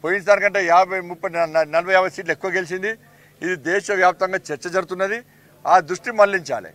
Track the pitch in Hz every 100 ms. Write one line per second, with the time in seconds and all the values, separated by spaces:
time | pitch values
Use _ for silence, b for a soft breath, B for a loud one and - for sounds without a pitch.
0 | 156 196 180 202 202 190 175 170 185 190
1 | 175 175 190 170 160 156 156 160 175 190
2 | 185 175 170 151 190 190 170 185 202 220
3 | b b b b 165 180 139 196 196 196
4 | 185 175 185 185 - 147 180 180 175 185
5 | 196 226 247 b b b - 185 156 180
6 | 247 220 202 190 143 120 85